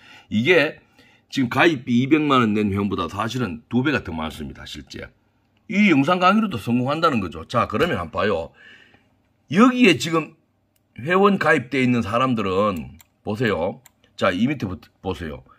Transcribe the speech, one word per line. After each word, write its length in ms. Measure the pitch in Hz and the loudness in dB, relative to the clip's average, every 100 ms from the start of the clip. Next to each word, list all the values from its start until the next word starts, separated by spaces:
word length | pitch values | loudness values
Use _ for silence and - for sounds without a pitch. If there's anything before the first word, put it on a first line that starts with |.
| - - _ | -20 -20 _
이게 500 | 107 135 170 151 - _ _ _ _ _ | -2 2 4 2 -4 _ _ _ _ _
지금 200 | 139 120 | -4 -2
가입비 520 | 135 170 139 127 120 | 2 2 2 0 0
이백만 360 | 135 151 147 131 | 2 2 4 2
원 140 | 113 | 2
낸 180 | 107 104 | 0 0
회원보다 360 | 98 101 95 82 | 0 -2 -4 -6
사실은 540 | 98 110 123 104 78 - | -4 -4 -4 -6 -8 -4
두 140 | 120 | -2
배가 200 | 143 123 | 0 -2
더 80 | - | -4
많습니다. 540 | 80 78 80 69 67 76 | -8 -8 -8 -12 -14 -16
실제. 420 | 76 69 - - _ _ _ _ _ - | -18 -16 -16 -18 _ _ _ _ _ -4
이 220 | 190 208 | 2 4
영상 280 | 139 139 180 | 4 4 4
강의로도 380 | 180 214 214 123 | 4 2 0 -4
성공한다는 600 | 120 120 127 156 165 117 | -2 -2 0 0 0 0
거죠. 260 | 90 80 80 | -4 -8 -4
자, 200 | 120 101 | -2 -2
그러면 300 | 104 170 104 | 0 -2 -2
한번 120 | 82 90 | -6 -2
봐요. 300 | 104 85 - _ - - _ _ _ _ _ _ _ | -2 -2 -6 _ -20 -20 _ _ _ _ _ _ _
여기에 460 | 170 254 247 208 - | 4 4 6 4 2
지금 380 | 165 165 - - _ _ _ _ _ - | 0 -2 -4 -12 _ _ _ _ _ -10
회원 380 | 135 185 202 190 | -2 2 2 2
가입돼 420 | 151 156 127 135 | 2 0 0 0
있는 200 | 123 120 | 2 0
사람들은 960 | 98 117 131 113 98 92 104 85 65 71 _ _ | 0 0 0 0 0 0 0 -2 -10 -18 _ _
보세요. 580 | - 107 117 85 92 135 - _ _ - | -10 -4 -2 0 -4 -6 -16 _ _ -4
자, 140 | 101 | -2
이 160 | 92 127 | 0 -2
밑에 180 | 143 95 | -2 -6
보-, 120 | 90 - _ | -8 -16 _
보세요. 420 | 92 90 78 69 - | -10 -8 -10 -12 -18